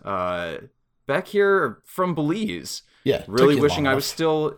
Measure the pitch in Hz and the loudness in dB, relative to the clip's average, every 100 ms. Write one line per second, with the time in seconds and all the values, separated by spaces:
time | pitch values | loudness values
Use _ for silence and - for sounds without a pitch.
0 | - 95 90 87 85 73 - _ _ _ | -6 -2 -2 -2 -4 -8 -14 _ _ _
1 | - 147 180 202 202 196 135 - _ - | -4 -2 0 0 2 2 0 -6 _ -4
2 | 180 160 147 202 214 87 65 - _ _ | -2 0 -2 -2 -4 -6 -10 -14 _ _
3 | 131 - - 113 139 143 147 147 139 135 | -2 -2 0 4 6 6 2 2 0 0
4 | - - 160 156 151 | -2 -2 0 0 -2